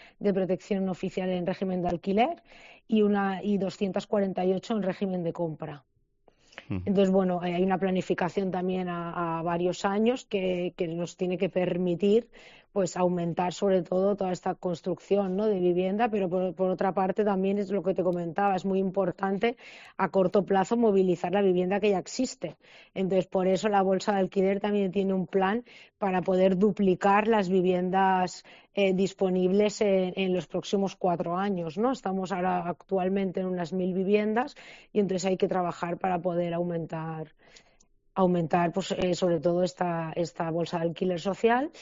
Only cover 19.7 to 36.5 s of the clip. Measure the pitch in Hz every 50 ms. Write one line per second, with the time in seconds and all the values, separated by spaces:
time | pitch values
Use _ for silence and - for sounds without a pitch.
19.7 | - - - - - - 190 190 - 196 190 180 - 208 180 - 202 190 190 -
20.7 | 233 233 233 220 196 196 185 185 175 - - 180 175 208 202 190 180 180 180 180
21.7 | 196 202 202 214 196 180 - - - - 262 254 - - - - - - _ -
22.7 | - - - _ _ 190 190 180 196 185 180 - - 196 185 185 190 180 196 214
23.7 | 202 196 190 190 190 185 - - 208 196 190 185 - 202 190 190 202 202 202 208
24.7 | 208 208 196 185 170 202 190 196 190 185 180 - - 196 185 190 208 240 240 -
25.7 | - - - - _ _ 214 190 185 185 170 - 190 185 185 190 190 180 202 214
26.7 | 185 - 202 190 180 - - 202 196 208 214 220 226 214 196 175 190 190 175 185
27.7 | 185 180 180 180 180 190 190 190 190 185 185 175 - - - - - - - _
28.7 | _ - 202 190 185 180 196 180 - - 196 185 180 185 185 185 190 202 208 214
29.7 | 202 - 220 202 190 190 185 185 175 190 196 185 180 180 156 - - 180 170 -
30.7 | - 196 196 185 - - - 185 170 - 185 170 175 180 196 208 196 175 170 165
31.7 | 143 196 220 254 262 - - 190 190 190 190 180 196 180 180 185 180 180 170 175
32.7 | 175 - - - 190 190 180 185 196 202 196 190 170 196 185 185 185 175 175 156
33.7 | 185 185 180 185 180 190 190 185 208 208 214 214 214 233 262 294 - - - -
34.7 | - - - _ - - 202 175 190 180 180 190 190 175 208 175 175 185 180 170
35.7 | 160 - - 170 175 - - 190 180 175 165 185 170 175 175 170